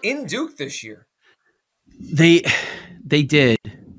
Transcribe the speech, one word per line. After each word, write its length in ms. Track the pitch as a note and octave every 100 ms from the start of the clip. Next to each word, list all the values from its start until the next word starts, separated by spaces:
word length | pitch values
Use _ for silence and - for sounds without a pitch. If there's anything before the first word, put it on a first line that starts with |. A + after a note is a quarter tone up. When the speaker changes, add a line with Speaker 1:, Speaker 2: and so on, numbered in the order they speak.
Speaker 1:
in 240 | G#3+ C#4 G3+
Duke 300 | A3 D#4 -
this 260 | C3+ -
year. 240 | A2 G#2+ _ _ _ _ _ _ _ _ _ -
Speaker 2:
They, 440 | - D3 E3 E3+ - - - - - -
they 200 | - D3
did, 340 | C#3+ D3+ B2+ A2 G#2 - -